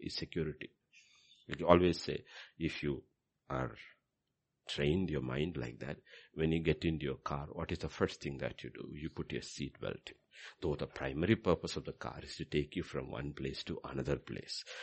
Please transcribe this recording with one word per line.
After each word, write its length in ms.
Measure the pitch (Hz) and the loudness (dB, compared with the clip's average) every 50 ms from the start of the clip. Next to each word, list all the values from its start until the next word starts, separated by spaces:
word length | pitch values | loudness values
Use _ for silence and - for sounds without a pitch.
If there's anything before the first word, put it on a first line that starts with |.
is 140 | - - - | -8 -8 -6
security. 560 | - - - - 87 78 76 71 - - - _ _ _ _ - - - _ - - _ - - - _ | -6 -6 -4 -2 -2 -2 -2 -4 -6 -10 -14 _ _ _ _ -20 -20 -20 _ -20 -20 _ -20 -20 -20 _
You 200 | - - - 82 | -8 -6 4 8
always 340 | 85 90 90 90 87 82 - | 10 10 10 10 8 6 4
say, 220 | - 73 73 73 - - - - - - _ | 0 -2 -4 -4 -6 -10 -16 -16 -16 -14 _
if 260 | - 82 76 - - 73 | -2 -2 -2 0 0 -2
you 200 | 73 67 - - _ _ _ _ _ _ _ _ - | -2 -2 -2 -6 _ _ _ _ _ _ _ _ -4
are 260 | 69 - 64 113 110 - - - - _ _ _ _ _ _ _ _ _ _ _ _ _ _ | -2 -2 -2 -2 -6 -10 -16 -20 -20 _ _ _ _ _ _ _ _ _ _ _ _ _ _
trained 420 | - - - 71 73 78 98 95 80 | -6 0 2 4 4 4 4 4 2
your 120 | 76 69 | 0 0
mind 360 | 64 62 62 69 76 90 82 | 0 0 0 0 0 0 0
like 220 | 67 60 58 60 60 | -2 -6 -6 -8 -8
that, 180 | 60 69 - - - - - - - - - | -8 -8 -8 -8 -12 -18 -20 -20 -20 -8 -2
when 180 | 80 80 80 | 2 4 4
you 120 | 80 82 80 | 4 4 6
get 220 | 80 78 - - | 4 4 4 4
into 200 | 82 80 73 71 | 2 2 2 0
your 120 | 67 65 | -2 -2
car, 300 | - - - 76 71 71 73 | -4 -4 -4 -4 -4 -4 -6
what 200 | - 82 82 - | -6 -4 -4 -2
is 80 | 82 - | -2 -2
the 100 | - 76 | -4 -4
first 320 | - - 98 85 - - | 0 2 2 2 2 -2
thing 160 | - 76 69 67 | -6 -6 -4 -4
that 240 | 65 60 - - - | -4 -4 -6 -8 -10
you 60 | 60 | -10
do? 200 | - - - - 76 | -10 -10 -10 -10 -8
You 160 | 73 73 80 | -8 -8 -6
put 220 | - - 73 - | -6 -6 -6 -4
your 100 | 76 62 | -4 -6
seat 380 | - - - - 71 69 - - | -6 -6 -8 -6 -8 -8 -6 -6
belt 160 | 52 50 - - - | -6 -6 -6 -6 -10
in. 80 | - - _ _ _ - - - - - _ | -16 -18 _ _ _ -20 -16 -16 -16 -10 _
Though 140 | - 80 73 | -2 -2 -2
the 120 | 73 71 | -2 -4
primary 480 | - - - 67 67 67 73 85 98 110 | -6 -4 -4 -4 -2 0 2 4 4 4
purpose 400 | 101 - 92 82 - - 82 - | 4 6 4 4 4 2 -2 -6
of 100 | 80 - | -6 -6
the 60 | 69 | -6
car 280 | - - - 58 - - 78 | -8 -8 -8 -8 -8 -10 -10
is 120 | - - | -10 -8
to 80 | - 76 | -8 -4
take 300 | - - 76 71 - - | 0 0 0 0 0 -2
you 80 | 87 80 | -6 -4
from 280 | - - 69 65 65 | -4 -4 -6 -4 -4
one 220 | - - 73 71 71 | -6 -6 -6 -6 -6
place 300 | 69 69 67 - - - | -6 -6 -6 -6 -6 -6
to 140 | - 82 - - | -6 -6 -6 -8
another 320 | - 67 69 65 69 71 | -6 -6 -4 -2 0 -2
place. 480 | 64 - - 53 - - - - - - - - - | -2 -2 -6 -10 -8 -8 -8 -10 -10 -10 -10 -12 -10